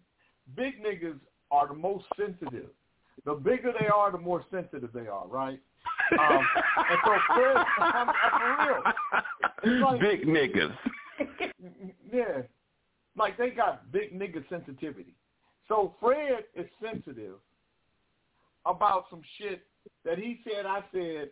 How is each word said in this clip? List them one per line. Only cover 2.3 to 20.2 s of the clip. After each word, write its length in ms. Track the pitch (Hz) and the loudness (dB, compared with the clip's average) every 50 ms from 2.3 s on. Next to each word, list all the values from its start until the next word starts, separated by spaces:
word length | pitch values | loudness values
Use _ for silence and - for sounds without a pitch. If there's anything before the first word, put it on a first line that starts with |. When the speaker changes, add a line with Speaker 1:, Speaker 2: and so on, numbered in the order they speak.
| 185 180 165 135 123 107 - - - _ _ _ _ _ _ _ _ - - | -8 -10 -12 -12 -10 -12 -12 -14 -18 _ _ _ _ _ _ _ _ -14 -8
Speaker 1:
The 100 | 143 147 | -8 -6
bigger 380 | 147 135 185 254 247 226 247 226 220 | -4 0 0 0 0 0 -2 -2 0
they 100 | 214 214 | 2 4
are, 220 | 208 208 202 175 | 4 4 4 4
the 80 | 180 175 | 0 -2
more 260 | 170 175 180 165 - - | -4 -2 -4 -4 -4 -6
sensitive 400 | - 185 175 180 - 139 123 120 117 | -8 -8 -8 -8 -10 -10 -10 -10 -10
they 120 | 123 117 | -10 -8
are, 200 | 107 101 98 92 90 | -8 -8 -8 -8 -6
right? 320 | 110 131 135 131 135 - _ _ _ _ - - - - - - - - | -6 -6 -4 -6 -6 -10 _ _ _ _ -10 -8 -4 -2 0 2 4 4
Um, 200 | 302 302 - - - - - - - - - - - - | 6 6 6 4 4 2 2 2 2 2 2 2 2 2
and 80 | 170 - - | 2 2 4
so 80 | - - - - - - | 4 4 4 4 4 4
Fred, 220 | 240 254 262 269 | 6 6 6 6
<laughs> 220 | 240 - - 240 - | 4 4 2 2 2
I'm, 300 | 226 226 - 240 240 240 | 2 2 2 2 0 0
I'm 300 | - - - - - 359 | 2 2 2 2 2 2
for 260 | - 240 262 285 - | 2 2 2 2 2
real. 160 | 294 247 - - 208 226 - - - - 170 - - - - - - - - - | 2 2 2 2 0 0 0 -2 -2 -2 -2 -2 -2 -4 -2 -2 -2 -2 0 2
It's 180 | 220 247 254 254 | 2 4 4 4
like, 180 | 269 262 190 | 4 4 4
Speaker 2:
Big 260 | 160 208 202 - 127 | 4 4 2 2 2
niggas. 480 | 151 160 160 139 127 - - 80 76 107 - - - - - - - - - | 4 4 4 4 4 2 2 2 0 -2 -4 -6 -6 -6 -8 -14 -14 -8 -8
Speaker 1:
<laughs> 920 | 285 - - - - - - _ 180 180 175 - 196 185 - _ - 185 226 | -8 -8 -8 -8 -8 -8 -8 _ -18 -20 -18 -16 -16 -16 -16 _ -12 -4 -2
yeah. 300 | 247 233 208 160 135 123 - _ _ _ _ _ _ _ _ _ _ _ _ - | -2 0 0 -2 -6 -6 -10 _ _ _ _ _ _ _ _ _ _ _ _ -2
Like, 200 | - 214 196 190 | 0 0 2 2
they 140 | 220 240 254 | 0 -2 -2
got 400 | 202 226 226 185 - - - 117 127 | 0 2 0 0 0 -2 -6 -4 -4
big 200 | 196 208 208 175 185 | -2 -2 -4 -6 -8
nigga 300 | 196 196 165 156 - - | -8 -8 -8 -10 -10 -10
sensitivity. 680 | 185 170 - - 135 131 - 156 143 95 87 - - _ _ _ _ _ _ _ _ _ _ | -10 -10 -10 -12 -14 -10 -10 -10 -10 -10 -16 -20 -20 _ _ _ _ _ _ _ _ _ _
So 280 | - 214 214 202 175 - - | -2 0 2 2 0 -2 0
Fred 440 | - 233 262 302 302 285 254 226 214 - - | 2 2 2 2 2 -2 -2 -2 -4 -8 -12
is 120 | - 175 - _ - 214 | -12 -12 -12 _ -12 -12
sensitive 520 | 226 220 - - 160 131 113 107 95 92 98 _ _ _ _ _ _ _ _ _ _ _ _ _ _ _ _ _ _ _ _ _ _ _ _ - | -10 -10 -10 -12 -12 -14 -14 -14 -14 -14 -18 _ _ _ _ _ _ _ _ _ _ _ _ _ _ _ _ _ _ _ _ _ _ _ _ -2
about 420 | 170 180 170 208 208 196 185 180 - | -2 0 2 4 4 4 2 0 -4
some 100 | - 165 147 - - - | -14 -20 -20 -20 -16 -12
shit 240 | 208 202 190 180 - _ _ _ - - _ _ - | -10 -10 -10 -10 -12 _ _ _ -20 -20 _ _ -6
that 140 | 160 170 | -6 -4
he 220 | 175 | -4